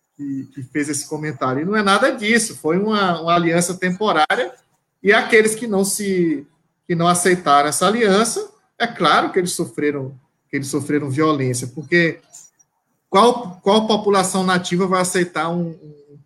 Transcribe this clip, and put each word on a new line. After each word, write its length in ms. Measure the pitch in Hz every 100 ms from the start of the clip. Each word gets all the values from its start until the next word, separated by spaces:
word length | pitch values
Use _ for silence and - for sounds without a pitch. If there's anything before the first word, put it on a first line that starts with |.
| _ -
que, 340 | 143 135 123
que 100 | 143
fez 260 | 123 151 143
esse 180 | 139 -
comentário. 540 | 151 151 131 131 131
E 40 | 175
não 100 | 214
é 60 |
nada 300 | 196 202 262
disso, 440 | 254 214 233 - -
foi 220 | 156 180
uma, 440 | 214 208 190 165
uma 120 | 165
aliança 400 | 170 165 170 175
temporária 800 | 180 180 180 214 160 151 214 - - _ _ _ _
e 100 | 190
aqueles 440 | 220 - 220 220 -
que 120 | 233
não 160 | 196
se, 640 | 196 - 196 185 170 139 - _ _ _ -
que 80 | 170
não 120 | 170
aceitaram 600 | 175 190 180 151 143 147
essa 180 | 151 185
aliança, 640 | 233 214 196 233 392 427 _ _ -
é 100 | 233
claro 440 | - 156 208 320
que 80 | 196
eles 120 | 175
sofreram, 680 | - 160 - 147 143 131 131 _ _ _
que 60 | 139
eles 120 | -
sofreram 420 | 147 - 147 143
violência, 580 | 131 156 147 127 120 123
porque 520 | 160 135 175 165 - _ - - _ _ _ _ _ _
qual, 500 | 190 233 247 - -
qual 260 | 190 220 220
população 560 | 208 208 196 185 190
nativa 420 | 185 180 180 175 190
vai 160 | 185
aceitar 480 | 180 185 175 156 165
um, 200 | 175 165
um 480 | 160 151 147 147 143